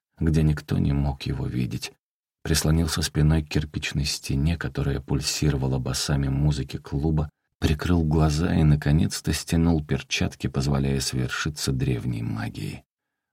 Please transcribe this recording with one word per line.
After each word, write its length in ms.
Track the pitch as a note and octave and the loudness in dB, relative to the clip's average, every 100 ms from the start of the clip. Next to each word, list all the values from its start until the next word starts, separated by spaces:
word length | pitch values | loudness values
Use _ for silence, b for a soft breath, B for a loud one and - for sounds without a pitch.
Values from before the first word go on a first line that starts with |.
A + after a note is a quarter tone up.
| _ - | _ -2
где 220 | D#2+ D#2 | 0 4
никто 360 | D#2 D2 - F#2 | 4 2 0 0
не 140 | E2+ | 2
мог 300 | C#2+ C#2 C2 | 2 0 -2
его 240 | C#2 C2+ C2 | -4 -4 -4
видеть. 460 | B1 B1 B1+ - - _ _ _ _ | -4 -4 -6 -10 -14 _ _ _ _
Прислонился 580 | - D#2+ D#2 D#2+ E2 - | -2 0 2 2 0 -2
спиной 400 | D#2 D2+ D2+ D#2+ | -2 2 4 2
к 60 | D2+ | 0
кирпичной 560 | D#2 D2+ - - D2 | -2 -4 -6 -4 -4
стене, 520 | D2 - - C#2 D2+ E2+ | -4 -4 -4 0 0 0
которая 440 | C2+ - - C2+ | -4 -4 -2 -2
пульсировала 800 | - C3 - - D2+ C2+ C2 C2 | -2 -2 -2 0 0 0 0 -2
басами 500 | B1+ C2+ - D2 C2+ | -2 -4 0 0 0
музыки 480 | C2+ D2 D2 C2 - | 2 2 2 -4 -10
клуба, 540 | - D2 D#2 D#2 D2+ - _ _ | -6 -2 0 0 -2 -8 _ _
прикрыл 460 | E2 D2+ E2+ F2 | 0 0 2 2
глаза 500 | D#2 D#2 D#2 D2+ F2 | 4 4 4 2 2
и, 80 | F2 | 4
наконец-то, 680 | D#2 D2 - D2+ G2 - - | 6 4 4 2 2 -2 -4
стянул 520 | D#2+ - E2 E2+ D#2+ | -4 0 2 4 2
перчатки, 600 | D2 C2+ - - E2+ - C2 | 0 -4 -4 -2 -2 -2 -4
позволяя 540 | C#2 C2+ C#2 C2+ C#2 | -2 0 0 0 0
свершиться 720 | C2 B1+ B1 - - D2+ - | -2 -2 -4 -4 -4 -4 -2
древней 500 | C2+ C2 - B1 A1+ | 0 0 -2 -2 -4
магии. 640 | A1+ A2 A2 - G#1 - - _ _ _ _ | -4 -6 -6 -8 -10 -10 -16 _ _ _ _